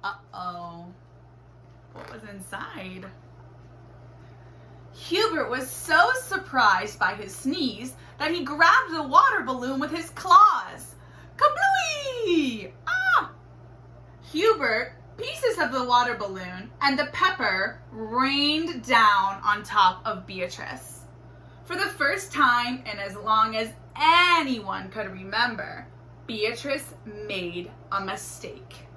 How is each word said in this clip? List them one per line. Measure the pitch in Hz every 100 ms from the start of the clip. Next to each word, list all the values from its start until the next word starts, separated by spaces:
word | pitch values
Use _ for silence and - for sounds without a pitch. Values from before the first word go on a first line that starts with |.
Uh-oh. | 196 - - 190 180 175 175 170 175 180 - - - - - - - - -
What | - -
was | 226 214
inside? | 202 190 196 233 233 185 185 190 - - - - - - - - - - - - - - - - - -
Hubert | - - 359 440 320 226
was | 254 254
so | - - 320 415
surprised | 508 - 392 - 269 220 185 208 -
by | 185
his | 185 196
sneeze | - 262 359 262 202 254 - - -
that | 302
he | 339
grabbed | 269 302 339 466 427
the | 320
water | 285 311 539 415
balloon | 247 254 247 269
with | 294
his | 330 330
claws. | - 381 359 427 - - - - - - - - -
Kablooey! | 587 605 784 762 659 605 554 494 440 339 269 220 190 - -
Ah! | 719 740 698 - - - - - - - - - - -
Hubert, | 302 427 440 254 220 254 - - -
pieces | 494 640 494 359
of | 285
the | 262
water | 247 247 247
balloon, | 233 202 190 180 180 208 -
and | 277 269
the | 294
pepper | - 370 381 220 185 196 - -
rained | 220 220 233 269 277 285 311 339 277
down | 220 233 226 202 196 196
on | 208 208
top | - 208 185 190
of | 220 202
Beatrice. | 185 185 180 - - - - - - - - - - -
For | -
the | 359
first | 392 - 285 381 -
time | 277 262 240 240 254 -
in | 202
as | 196
long | 196 214 220 220
as | 220 220 - -
anyone | - 311 339 349 330 277 240 190 190 190
could | 220 196
remember, | 185 190 214 247 220 - - - - - -
Beatrice | - 220 214 240 285 277 - -
made | 220 - - 196 175 170 175 - -
a | 196
mistake. | 196 190 - - - - - - -